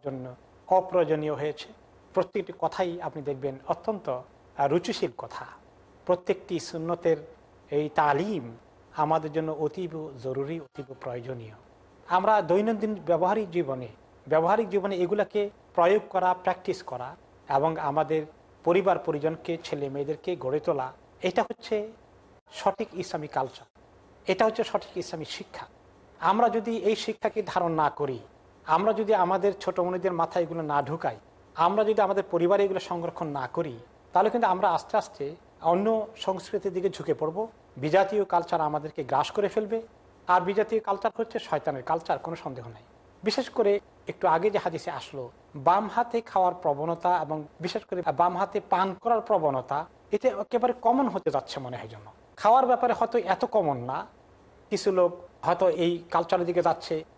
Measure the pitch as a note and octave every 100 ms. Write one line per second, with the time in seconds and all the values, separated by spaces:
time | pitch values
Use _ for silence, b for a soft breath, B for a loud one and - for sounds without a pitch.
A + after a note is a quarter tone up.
0 | C#3+ C3 B2+ B2 _ _ - F#3 F#3 F3+
1 | D#3 D#3 D3+ C#3 D3+ C#3+ - - _ _
2 | _ F#3+ F#3 G#3 F#3 - D#3+ - F3+ F3
3 | E3 D#3+ C#3 C3+ C#3 C3+ - E3 - G#3
4 | - B2+ - _ - - C#3+ E3+ - -
5 | D3+ - A#2 - - - _ _ _ -
6 | - F3+ - F#3+ - E3+ - E3+ E3 F3
7 | E3+ D3+ D3+ - _ _ - D3 D3+ D3+
8 | D3 C#3+ G3+ F#3+ A#2 A#2 _ _ - -
9 | D3+ D#3+ D#3 D#3 D#3+ D3+ D3+ F#3+ F3 D#3+
10 | D#3 C3 C3 C3 C#3 E3 C#3 - C3 B2+
11 | C3+ B2 A#2+ B2 A2 G#2 - _ _ -
12 | - F3+ G3+ G#3+ D#3+ F#3 G#3+ G#3+ G#3+ G3+
13 | D#3 E3 F3+ A3 G3 E3+ C#3 C3 A#2+ -
14 | _ - - D#3 E3+ A3 G#3 G3 G3 F#3
15 | F3 G#3 F#3+ G#3 G3+ - _ - F3 G#3
16 | G#3 F#3 F3+ F3+ F#3 F3+ - - - B2
17 | B2 E3 - _ - C#3 D#3+ D#3+ D3+ D3
18 | D3 D#3 D3+ - _ _ E3 F3+ F#3+ E3+
19 | - D3+ D#3 D#3+ - E3 - D3 C#3 C#3
20 | C#3+ D3+ - E3+ B2+ D3 D3 C#3+ C3 -
21 | _ - F#3 A#3+ G#3+ - - G#3+ G#3+ -
22 | _ _ _ _ _ - G3+ F#3+ A3 F3
23 | F3+ E3 D3+ - C3 - - _ - -
24 | - - - F#3+ A3 A3 G#3+ G3 - F#3
25 | - E3 D3+ - - - - _ _ -
26 | - - E3+ G#3 A#3 A3+ A3 A3+ G#3 G#3
27 | - G#3+ A3 G#3+ F#3+ F#3 E3+ D#3+ D3 -
28 | C#3+ A#2+ - - - - - D#3+ G#3 G#3
29 | G#3+ G#3 F3+ F#3+ G3 G3 - F3+ F3 F#3
30 | F#3 E3+ E3 F3+ E3 E3 D#3 D3 C3 D#3+
31 | C#3+ A2 _ _ - - E3+ G3+ G#3+ G#3+
32 | G3 G3 F#3+ F3 F3 G3+ G3+ F#3+ - F3
33 | E3+ - D#3+ C#3+ B2+ - D#3+ A#2 - _
34 | - F3+ G#3+ A#3 A3 F#3 G3 E3 - G#3+
35 | - - C#3+ E3 _ - D#3+ F3+ G#3+ A3
36 | G#3 - - F#3+ - G#3 G3 F3+ F#3 -
37 | D#3+ D3+ D#3 F3 A3+ - _ - D3 F3+
38 | F#3+ G#3 F#3+ F3 E3+ E3 D3+ D3+ D3+ -
39 | C3 C#3 - - G3+ A3 G#3+ A3+ A3+ _
40 | - - - F3+ F3 G3+ G#3+ A3 G#3 G3
41 | A3+ - A3+ A3+ - D3 - C3+ B2 D#3+
42 | - D3+ E3 E3 D3+ B2+ A#2 A2+ - _
43 | _ - G#3 G#3+ B3 - G#3 G3+ - _
44 | - - F3+ E3 G3+ G3+ F3+ D#3+ - C#3
45 | - C#3 A#2+ - _ D3 D3 F#3+ G#3 A#3
46 | A#3+ A#3 - G3 F3+ F3 D#3+ C#3+ D#3+ E3+
47 | F3+ F3+ D3+ D#3 D3 - F3 A3 - F3+
48 | D#3+ C#3 F3+ F3+ F#3+ G#3 - F3+ F#3+ F3
49 | A#3 A3+ G#3+ G3 D#3 C3 - C#3+ E3 _
50 | - G#3 B3+ G3+ F#3+ A#3+ A#3+ A#3+ A#3 B3+
51 | B3+ F#3 - C#3 - - B2+ B2 A2+ A2
52 | - - - - G#3 B3 B3+ B3 B3 G#3
53 | A#3 A#3+ F#3 F#3+ B3+ A3 E3 C3 A#2+ C#3+
54 | G#3 - _ - - - - G3+ G3+ F#3
55 | F3 F3 - - D#3+ F3 F#3 D#3 E3+ E3+
56 | - E3+ E3+ F#3 F3 F3 E3+ D#3+ - D#3
57 | -